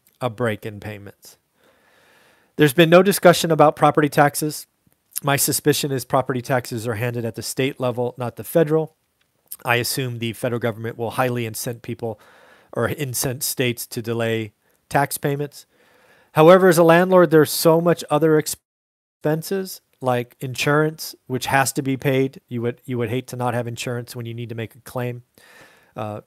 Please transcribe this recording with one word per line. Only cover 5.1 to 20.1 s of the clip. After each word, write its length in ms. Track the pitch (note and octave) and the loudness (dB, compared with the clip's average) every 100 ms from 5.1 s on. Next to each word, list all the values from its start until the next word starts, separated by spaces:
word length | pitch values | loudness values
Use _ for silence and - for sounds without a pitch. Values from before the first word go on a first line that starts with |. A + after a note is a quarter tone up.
| - | -8
My 140 | C#3+ C#3 | -2 -2
suspicion 540 | - C3+ D3+ C#3 D3 | 0 0 0 0 -2
is 140 | C3+ | -6
property 380 | - C#3 C3 B2+ | -2 -2 -2 -6
taxes 440 | A#2 C3 - A#2+ A#2 | -2 -4 -4 -8 -6
are 80 | |
handed 300 | G#2 B2 A#2+ | -4 -4 -4
at 100 | A2+ | -6
the 80 | A2+ | -8
state 380 | - - C3+ - | -8 -4 -4 -4
level, 340 | B2+ A#2 B2 B2+ | -6 -4 -6 -6
not 180 | A#2+ - | -10 -10
the 80 | |
federal. 500 | G#2+ E3+ D#3 D#3+ D#3 _ _ _ _ _ _ - | -2 0 2 0 -2 _ _ _ _ _ _ -10
I 120 | - A#2+ | -2 0
assume 420 | A#2+ - B2+ A#2 | 0 -4 -6 -4
the 140 | A#2 | -6
federal 260 | G2+ B2+ A#2 | -4 -4 -2
government 400 | A#2 G#2+ A2+ A#2 | -4 -4 -10 -8
will 140 | A2+ | -6
highly 320 | A2+ B2+ B2 | -2 -2 -2
incent 380 | A2+ G#2+ C3 A#2 | -6 -8 -10 -10
people 380 | - A#2 A#2 G#2 _ _ _ _ _ | -12 -10 -8 -10 _ _ _ _ _
or 160 | - A2+ | -4 -4
incent 540 | D#3+ C3+ A#2+ C#3 B2+ | -4 -6 -6 -6 -6
states 440 | - - B2 A#2+ - | -8 -2 -2 -2 -8
to 160 | - | -10
delay 500 | A2+ A#2 A2+ A2+ A2 - _ _ _ | -6 -4 -2 -4 -6 -14 _ _ _
tax 300 | C#3+ C#3+ - | -2 0 -2
payments. 480 | D3+ C#3+ C#3+ - - _ _ _ _ _ _ | -6 -6 -8 -12 -20 _ _ _ _ _ _
However, 360 | - D#3+ F#3 F#3 | 4 8 8 8
as 100 | E3 | 6
a 40 | |
landlord, 480 | E3 E3+ F#3 F#3 E3 | 6 6 6 6 6
there's 200 | D#3 C#3+ | 6 4
so 300 | - F3 D#3+ | 2 2 4
much 220 | E3+ D#3+ - | 2 0 0
other 280 | D3 D#3+ D#3 | 0 2 2
expenses 1400 | - - _ _ _ _ _ _ D3+ D#3+ - G3 F#3 - _ _ | 0 -8 _ _ _ _ _ _ -4 -4 -4 -8 -8 -14 _ _
like 360 | B2+ | -2